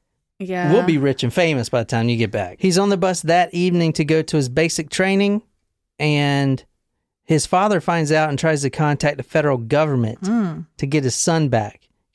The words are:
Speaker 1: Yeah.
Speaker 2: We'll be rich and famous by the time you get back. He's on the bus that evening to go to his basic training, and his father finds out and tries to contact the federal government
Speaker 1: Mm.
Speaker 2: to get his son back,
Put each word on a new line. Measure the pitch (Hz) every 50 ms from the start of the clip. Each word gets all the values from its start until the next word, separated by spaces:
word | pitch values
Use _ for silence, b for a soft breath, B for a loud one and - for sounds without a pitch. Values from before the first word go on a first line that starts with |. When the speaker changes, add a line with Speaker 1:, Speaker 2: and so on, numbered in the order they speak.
| _ _ _ _ _ _ _ _
Speaker 1:
Yeah. | 196 185 185 180 180 147 175
Speaker 2:
We'll | 233 220
be | 180 160 143
rich | 135 139 127 - 131
and | 120 -
famous | 180 175 165 151 127 117 -
by | - 120
the | 110
time | - - 117 113 120
you | 120 113
get | 117 98
back. | - 107 95 90 98 -
He's | - 190 165 185
on | 202 202
the | 202 180
bus | 185 185 180 - -
that | 156 165 180 175 165 -
evening | 175 180 185 175 175 170 160 151
to | - 160
go | 147 156 160 160
to | - -
his | 151 135 123
basic | 123 160 165 165 - - 151 147
training, | - - 185 196 196 196 202 202 202 214 - _ _ _ _ _ _ _ _ _ _ -
and | 147 151 147 143 143 143 139 139 139 139 131 127 - _ _ _ _ _ _ _ _ _ _ _ _
his | - 165 147 -
father | - - 180 202 214 208 170
finds | - - 170 170 156 143
out | 156 156 156 156
and | 143 135
tries | - 160 156 143 143
to | 131
contact | - - 156 147 147 139 - 147 143
the | - 123
federal | - - 160 147 147 135 123
government | 117 113 139 147 156 151 139 123 117 110 117 - 190
Speaker 1:
Mm. | 190 226 233 208 175 156 156 165 - _ -
Speaker 2:
to | 151
get | 139 143 156 135
his | 127 -
son | - - 180 165 165 156 135
back, | 120 113 107 104 - - _ _ _ _ _ _ _